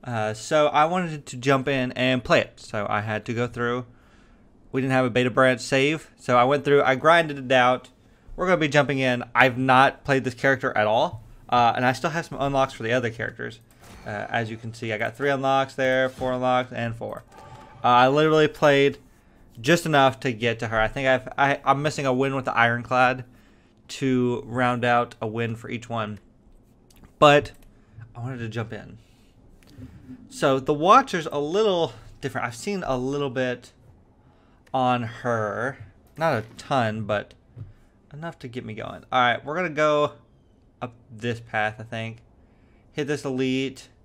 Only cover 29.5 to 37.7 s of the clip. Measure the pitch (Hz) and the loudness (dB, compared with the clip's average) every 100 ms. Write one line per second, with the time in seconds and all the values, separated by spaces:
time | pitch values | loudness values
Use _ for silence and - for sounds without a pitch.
29.5 | - _ - - - - - - - 151 | -20 _ -20 -20 -20 -20 -20 -20 -4 0
30.5 | 131 135 151 165 240 262 180 156 147 147 | 0 0 0 6 4 4 -4 -4 -4 -2
31.5 | 190 220 180 165 - - - 139 - 117 | 0 0 2 -2 -4 -20 -10 -8 -6 -8
32.5 | 113 - 202 - 131 127 143 143 123 127 | -8 -8 -6 -4 -4 -4 -4 -4 -2 -4
33.5 | 123 - _ - - _ _ _ _ _ | -4 -10 _ -20 -20 _ _ _ _ _
34.5 | _ _ 135 127 123 117 117 127 113 107 | _ _ -2 0 0 -4 -8 -4 -2 -2
35.5 | 101 123 135 - _ _ - 160 123 110 | -4 -6 -8 -18 _ _ -4 -2 -2 -4
36.5 | - - 143 113 107 101 104 - - _ | -16 -4 -2 0 -4 -4 -4 -4 -18 _
37.5 | - - | -20 -20